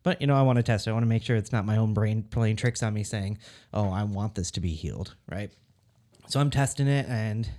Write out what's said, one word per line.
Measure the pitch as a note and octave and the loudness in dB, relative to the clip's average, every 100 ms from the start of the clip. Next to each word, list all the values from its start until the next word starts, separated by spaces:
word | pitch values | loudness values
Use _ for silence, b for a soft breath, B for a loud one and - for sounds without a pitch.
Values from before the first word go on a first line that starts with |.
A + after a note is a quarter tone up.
but, | F3+ F3+ | -2 0
you | C#3+ | 2
know, | |
I | C3+ | 4
wanna | C3+ A#2+ | 6 4
test | A#2 G#2+ A2+ | 2 0 0
it. | |
I | |
wanna | A2+ A#2 | 0 2
make | A2+ | 2
sure | - A2+ | 2 0
it's | G2+ | 0
not | A2+ | -2
my | G#2 A2 | 2 2
own | A2 | 2
brain | G#2 G#2+ A2 | 2 0 0
playing | G#2+ A#2 A2 G#2+ | -2 0 0 2
tricks | B2 - | 0 0
on | A2 | -2
me | G#2+ | -2
saying, | G2+ G#2+ G2 G#2+ B B B | -4 -4 -4 -6 B B B
"Oh, | G#2 G2+ | -2 0
I | F#2+ | 0
want | G#2 G2 G#2 | -2 -2 -4
this | G2+ F2 | -4 -6
to | - | -2
be | F2 | -4
healed," | D#2+ C#2+ - F#2 - - | -4 -6 -6 -10 -12 -10
right? | F#2+ G#2 _ _ _ _ _ _ _ - | -8 -8 _ _ _ _ _ _ _ -4
So | C#3 | 0
I'm | C#3+ | 2
testing | C#3 C3+ - C#3 | 2 0 0 2
it, | C#3 A#2+ | 2 0
and, | A2+ A2 A2 A2+ | -2 -2 -2 -4